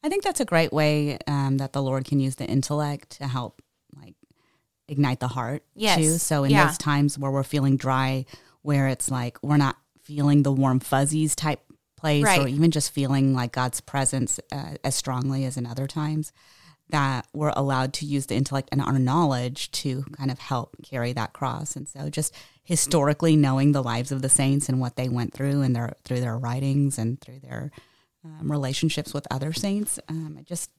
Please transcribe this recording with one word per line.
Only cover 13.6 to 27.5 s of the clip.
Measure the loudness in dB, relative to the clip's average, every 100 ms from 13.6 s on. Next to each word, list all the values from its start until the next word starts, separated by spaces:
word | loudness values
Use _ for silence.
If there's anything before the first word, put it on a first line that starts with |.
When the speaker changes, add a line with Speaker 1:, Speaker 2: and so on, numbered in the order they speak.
| -2 -4
Speaker 1:
presence, | -6 -2 -2 -2 -2 -4 -6
uh, | -10 -10 -6
as | -4
strongly | -4 -4 -4 -2 -2 -4
as | -4
in | -6
other | -6 -6
times, | -4 -2 -2 -4 _ _ _ -20 _ _
that | 0 0 -2 -6
we're | -4 -2 0
allowed | 0 0 0
to | -4 -4
use | -4 -2
the | -2
intellect | 0 -2 -2
and | -2
our | 0 2
knowledge | 2 4 2 2 -2 -6 -8
to | -6 -4 -6 -8
kind | -6 -6
of | -6
help | -4 -4 -4 -14
carry | -10 -4 -4
that | -2 -6
cross. | -4 -6 -4 -8
And | -10 -12
so | -10 -8
just | -4 -4 -6 -20 _
historically | _ -2 2 2 4 2 4
knowing | 6 6 4 4
the | 4
lives | 0 -4 -4
of | -4
the | 2
saints | 2 4 2 2
and | 0
what | -2 -4
they | -2
went | -2 -4
through | -4 -2 0
and | 2
their, | 0 -2 -8
through | -6 -4
their | -2 -4
writings | -4 -2 0 2 2 0
and | -4 -4
through | -10 -20
their, | -14